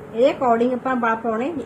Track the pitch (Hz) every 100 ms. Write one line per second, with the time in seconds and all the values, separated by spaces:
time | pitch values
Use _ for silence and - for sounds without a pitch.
0 | - 220 269 - 254 233 247 247 262 254
1 | 233 226 233 220 277 302